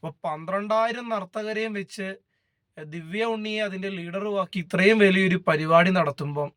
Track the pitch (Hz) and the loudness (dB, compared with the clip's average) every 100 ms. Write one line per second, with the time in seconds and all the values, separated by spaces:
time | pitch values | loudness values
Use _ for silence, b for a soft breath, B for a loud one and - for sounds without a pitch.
0 | 165 - 165 156 165 196 208 220 226 233 | -12 -8 -8 -8 -4 -6 -2 0 0 -2
1 | 240 220 185 214 214 220 220 202 190 - | -6 -6 -6 -8 -6 -4 -4 -6 -10 -10
2 | 190 196 _ _ _ _ _ - 151 165 | -10 -10 _ _ _ _ _ -18 -14 -12
3 | 160 202 226 226 214 214 214 190 196 190 | -8 -4 -2 -2 -4 -4 -4 -4 -8 -8
4 | 170 175 214 202 185 190 165 175 190 220 | -8 -6 -4 -4 -4 -4 -4 4 6 8
5 | 202 190 190 185 185 156 156 165 175 185 | 6 6 2 2 2 0 6 6 6 4
6 | 151 139 147 147 143 | 0 -2 -6 -4 -6